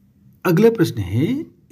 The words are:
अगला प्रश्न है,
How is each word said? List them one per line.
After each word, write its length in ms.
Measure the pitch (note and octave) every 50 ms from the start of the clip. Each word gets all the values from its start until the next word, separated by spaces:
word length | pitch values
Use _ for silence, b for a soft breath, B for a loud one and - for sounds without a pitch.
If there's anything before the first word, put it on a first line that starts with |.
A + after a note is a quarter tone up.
| _ _ _ _ _ - - _ -
अगला 240 | F#3 E3 F#3 A3 A#3
प्रश्न 320 | A3+ - D#3+ - - A2
है, 260 | F#2 E2+ G2 A#2+ D#3 G#3+ C4 D4+ F4 - - _ _ -